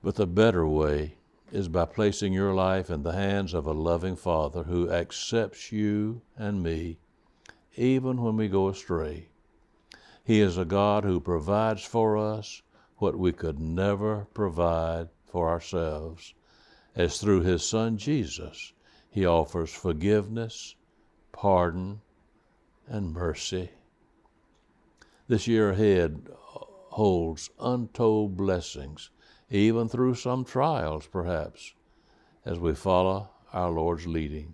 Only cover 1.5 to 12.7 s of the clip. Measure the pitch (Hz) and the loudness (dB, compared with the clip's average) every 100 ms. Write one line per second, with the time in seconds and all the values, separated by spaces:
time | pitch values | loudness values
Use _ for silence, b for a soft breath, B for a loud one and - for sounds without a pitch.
1.5 | - 92 85 82 - 107 101 101 95 98 | -6 -2 0 -2 0 0 0 -2 0 2
2.5 | 95 92 95 92 82 76 87 98 101 95 | 2 2 0 -2 -4 -4 -2 0 -2 -2
3.5 | 85 76 78 82 85 90 90 - 82 78 | -4 -4 -2 0 0 -2 -6 -2 0 0
4.5 | 82 80 87 87 87 85 - - 117 107 | -4 -4 -2 0 0 -4 -8 -4 -2 -2
5.5 | - - 107 107 104 107 117 _ - 104 | -6 -8 -2 0 0 -2 -6 _ -10 -6
6.5 | 101 85 82 85 82 _ _ _ _ B | -2 -2 -2 -6 -10 _ _ _ _ B
7.5 | B B - 127 131 131 127 117 110 107 | B B -2 2 2 0 -2 0 0 2
8.5 | 98 95 92 - 87 78 78 82 _ _ | 2 2 0 -4 -4 -4 -8 -14 _ _
9.5 | _ _ _ _ B B B - 107 101 | _ _ _ _ B B B 2 4 6
10.5 | 87 87 98 101 104 101 90 76 85 78 | 2 0 2 4 2 2 0 0 -2 0
11.5 | 104 110 107 - 117 110 107 107 107 104 | 0 2 -2 -4 0 2 2 -2 -4 -10
12.5 | - _ | -16 _